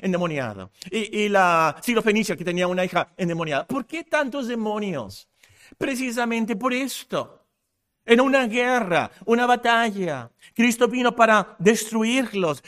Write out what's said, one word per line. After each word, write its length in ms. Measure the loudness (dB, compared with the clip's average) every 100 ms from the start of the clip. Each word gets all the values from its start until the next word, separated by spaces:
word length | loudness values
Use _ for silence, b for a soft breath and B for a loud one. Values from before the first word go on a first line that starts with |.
endemoniado. 720 | -4 -2 -2 -4 -6 -8 -14 B -8
Y, 360 | -6 -4 -2 2
y 40 |
la 460 | 4 4 4 2 0
sirofenicia 520 | -2 0 2 2 0 -4
que 80 |
tenía 240 | -4 -2 0
una 160 | 0
hija 300 | -2 -2 -4 -4
endemoniada. 520 | -4 -2 -2 -4 -4
¿Por 180 | -6 -6
qué 180 | -10
tantos 440 | -4 -2 -2 -4 -6
demonios? 800 | -4 -4 -4 -4 -6 -8 -14 -20 b b b b -8
Precisamente 800 | -4 -4 -4 -4 -2 -2 -2 -2
por 180 | -2
esto. 720 | -2 -4 -8 -8 -6 -6 -12 _ _ _ _ _ _ 2
En 140 | 4
una 260 | 4 2 0
guerra, 640 | 0 0 0 0 0 -2 B 0
una 200 | 2 4
batalla, 840 | 2 4 2 2 -2 -4 -6 -10 _ b 0
Cristo 320 | 2 4 2
vino 280 | 2 0 4
para 400 | 4 4 2 2
destruirlos, 1040 | 2 4 0 -2 0 0 0 0 -2 -2